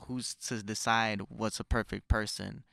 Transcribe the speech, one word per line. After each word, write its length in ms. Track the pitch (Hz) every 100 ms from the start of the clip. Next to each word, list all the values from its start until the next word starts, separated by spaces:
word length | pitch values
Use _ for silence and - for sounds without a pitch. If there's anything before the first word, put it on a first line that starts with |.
| -
who's 260 | 127 117 - -
to 160 | 117
decide 580 | 101 107 - 113 113 104 98
what's 300 | 113 110 -
a 40 |
perfect 440 | - 117 104 101 -
person? 560 | 113 104 - 98 123 -